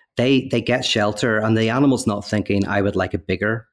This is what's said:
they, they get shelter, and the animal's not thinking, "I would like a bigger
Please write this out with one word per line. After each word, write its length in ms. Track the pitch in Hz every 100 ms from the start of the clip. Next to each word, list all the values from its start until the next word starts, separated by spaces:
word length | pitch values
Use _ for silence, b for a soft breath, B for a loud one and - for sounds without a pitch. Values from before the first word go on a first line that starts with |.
| B -
they, 300 | 123 135 -
they 80 | 120
get 240 | 117 120
shelter, 540 | - 117 104 104 127 107
and 200 | 110 113
the 100 | 113
animal's 360 | 120 143 123 -
not 180 | 104
thinking, 400 | - 107 95 101 98
"I 120 | 101
would 140 | 98
like 200 | 92 92
a 40 | 95
bigger 480 | - 95 104 113 -